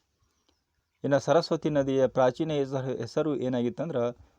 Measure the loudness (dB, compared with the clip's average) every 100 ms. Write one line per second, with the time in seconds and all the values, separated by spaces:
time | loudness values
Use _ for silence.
0 | _ _ _ _ _ _ _ _ _ _
1 | 0 0 4 2 2 -2 0 0 0 2
2 | 2 4 2 2 -2 -2 -2 -2 -4 -6
3 | -4 -2 -2 -2 -2 0 -2 -2 -4 -2
4 | -2 -4 -18